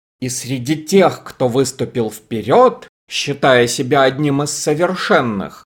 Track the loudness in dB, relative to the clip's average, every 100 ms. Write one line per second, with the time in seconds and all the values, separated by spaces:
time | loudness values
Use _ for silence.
0 | _ _ -8 -8 -8 -6 -4 -6 2 4
1 | 4 0 -10 -4 -2 0 -2 -4 -6 -4
2 | -4 -6 -10 -8 0 4 4 2 -12 _
3 | -12 -8 -6 0 4 4 4 0 0 2
4 | 2 2 0 0 -2 -4 -2 0 0 -2
5 | 0 0 0 -4 -8 -14 _